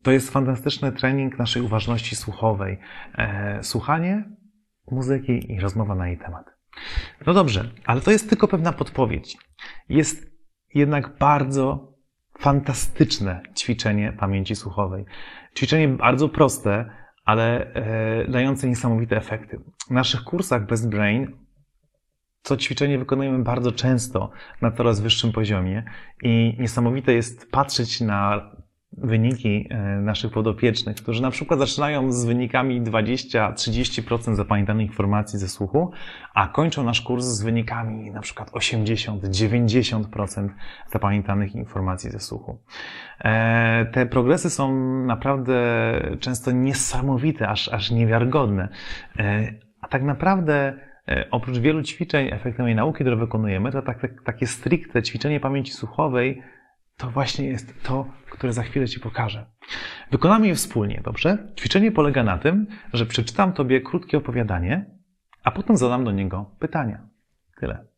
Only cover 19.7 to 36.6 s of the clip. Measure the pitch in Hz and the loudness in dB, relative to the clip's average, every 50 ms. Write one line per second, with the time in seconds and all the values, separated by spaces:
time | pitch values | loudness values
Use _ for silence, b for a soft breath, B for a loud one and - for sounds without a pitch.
19.7 | _ _ - - 127 127 127 - - 117 113 - - 175 185 - 127 120 104 101 | _ _ -8 0 0 0 2 2 -2 -2 -4 -4 -4 -4 0 0 0 0 0 0
20.7 | 120 113 110 117 101 104 104 101 104 123 135 - - - - _ _ _ _ _ | -2 0 0 0 0 2 2 2 2 2 0 -4 -8 -18 -20 _ _ _ _ _
21.7 | _ _ _ _ _ _ _ _ _ _ _ _ _ _ _ - 143 - - - | _ _ _ _ _ _ _ _ _ _ _ _ _ _ _ -2 -2 0 0 -4
22.7 | - - 143 143 143 131 127 - 135 135 135 135 131 127 120 120 120 123 123 123 | 0 0 0 2 2 0 0 0 0 0 0 0 0 0 0 0 0 0 0 0
23.7 | 117 - - 127 131 120 117 - - - 101 - B B B B B B - 117 | 0 2 2 2 2 2 0 -2 -2 -4 -4 -4 B B B B B B 0 0
24.7 | 120 - 120 117 110 101 104 113 - - - 117 110 113 110 101 107 95 90 92 | 2 2 2 2 2 2 2 0 0 2 2 0 2 2 0 2 2 0 0 0
25.7 | 95 110 117 B B B B B B B - 120 117 113 113 113 113 120 127 110 | -2 -4 -6 B B B B B B B 2 4 4 6 4 4 2 0 -2 -2
26.7 | - 120 120 117 127 139 127 - 120 117 117 117 - - - _ - 135 139 139 | 0 2 2 2 2 2 4 4 4 4 2 0 -8 -16 -12 _ 0 0 0 2
27.7 | - - 120 117 - - 120 107 104 101 101 101 104 101 - - - - - _ | 0 -2 -2 -2 -2 -2 0 0 2 2 2 2 2 0 -2 -8 -20 -20 -20 _
28.7 | _ _ _ _ - - - 117 110 110 110 120 131 117 - 110 104 104 - - | _ _ _ _ -12 -6 -2 2 2 4 4 2 2 0 0 0 0 0 -2 -4
29.7 | - 110 101 98 98 101 101 107 104 - - 113 113 110 107 113 104 - - 120 | -6 -4 -2 -2 -2 0 0 -2 -2 -2 -4 -2 -2 0 0 0 0 2 2 2
30.7 | 113 - - 107 104 - - - 113 113 127 131 123 - 156 - 170 135 139 - | 2 2 -4 -6 -8 -6 -4 -4 -2 0 -2 -2 -2 -4 -2 0 2 2 2 0
31.7 | - 143 147 147 151 139 131 131 123 123 120 117 120 123 123 117 120 131 127 135 | 0 -2 -2 0 0 0 0 0 0 0 0 2 2 0 0 0 0 0 0 2
32.7 | 123 123 120 110 107 113 107 107 127 127 - - - 117 107 95 - - - 120 | 0 0 -2 2 2 2 2 2 0 -2 -4 -2 0 2 2 2 0 -2 -4 -2
33.7 | 107 120 127 - - - 117 - 120 113 117 117 110 98 101 - 107 101 101 101 | 0 0 0 -2 -2 -6 -2 -2 -2 -2 0 0 0 0 2 2 2 2 2 2
34.7 | 107 110 107 101 - - 101 98 101 107 107 - - 101 98 95 - - 101 95 | 2 0 0 -2 0 0 0 2 2 0 0 -2 -4 -4 -4 -4 -4 -6 -6 0
35.7 | - 147 175 180 B B B B B B B B B - 98 90 - - | 0 0 0 0 B B B B B B B B B 0 0 2 2 0